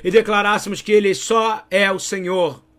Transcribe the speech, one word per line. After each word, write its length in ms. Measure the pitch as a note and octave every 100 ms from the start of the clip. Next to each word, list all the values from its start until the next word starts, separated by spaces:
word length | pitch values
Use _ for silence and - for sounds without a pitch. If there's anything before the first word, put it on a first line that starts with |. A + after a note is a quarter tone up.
e 80 | F3+
declarássemos 720 | G#3+ G#3+ G#3 G3+ G#3 - F#3+
que 80 | -
ele 240 | G#3 G3
só 500 | F#3+ - A3 A3 G#3+ -
é 220 | F#3+ G3
o 80 | F#3+
Senhor 640 | - G3 F3+ F#3 E3 A#2 _